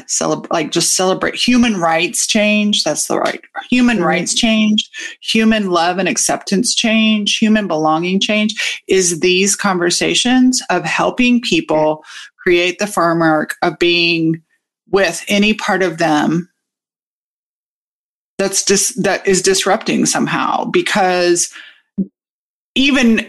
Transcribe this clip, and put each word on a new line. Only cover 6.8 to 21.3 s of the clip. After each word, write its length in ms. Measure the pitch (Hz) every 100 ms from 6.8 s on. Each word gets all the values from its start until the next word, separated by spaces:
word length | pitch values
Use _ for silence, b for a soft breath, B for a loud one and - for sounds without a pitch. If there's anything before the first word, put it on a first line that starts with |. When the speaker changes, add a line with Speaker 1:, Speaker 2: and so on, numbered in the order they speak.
| 233 220 220 214 202 -
Speaker 1:
human 280 | 214 214 196
belonging 540 | 160 156 160 175 190
change 600 | - 214 214 220 - - -
is 340 | 190 180 170
these 360 | 180 180 202 208
conversations 1040 | 202 180 175 - 160 170 240 254 254 254 -
of 160 | 180
helping 560 | 165 - 175 - 247 240
people 640 | 240 170 156 156 156 156 B B B _
create 360 | - 175 180 175
the 80 | 208
framework 680 | - 170 165 160 156 - -
of 160 | 175 151
being 640 | 175 175 170 170 160 165 - _ _ _ _
with 340 | 190 185 170 -
any 280 | 208 208
part 280 | 214 - 190
of 140 | 185 165
them 540 | 165 151 - 160 175 _ _ _ _ _ _ _ _ _ _ _ _ _ _ _ _ _ _ -
that's 260 | 196 190
dis-, 320 | - 196 - -
that 300 | 190 185 -
is 140 | 190
disrupting 640 | 185 185 - 214 - 143
somehow. 640 | 151 151 - 143 - - -
Because 840 | 180 175 214 185 180 175